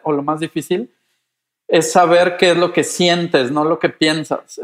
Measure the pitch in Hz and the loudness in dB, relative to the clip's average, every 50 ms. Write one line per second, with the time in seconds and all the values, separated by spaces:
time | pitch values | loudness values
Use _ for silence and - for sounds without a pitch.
0 | - 156 147 143 143 151 156 156 160 156 - 165 - - 180 202 247 - _ _ | -4 -4 -2 -2 -2 -2 -4 -4 -6 -6 -6 -8 -4 -4 -4 -4 -4 -8 _ _
1 | _ _ _ _ _ _ _ _ _ _ _ _ _ - - 165 160 160 - 185 | _ _ _ _ _ _ _ _ _ _ _ _ _ 0 0 0 2 2 4 4
2 | 175 165 175 175 180 180 175 - 190 175 170 170 175 170 - 165 147 - - - | 4 6 4 4 4 2 0 2 2 2 2 2 0 0 0 -2 -2 -2 -2 0
3 | 180 175 170 175 170 165 165 143 127 120 143 151 151 160 170 165 - 151 - _ | 0 2 2 0 0 0 0 0 0 0 -2 -2 0 0 0 -2 -2 -4 -2 _
4 | 156 156 156 160 147 - 147 - - _ - - | -2 -2 -2 -2 -4 -6 -6 -8 -8 _ -10 -6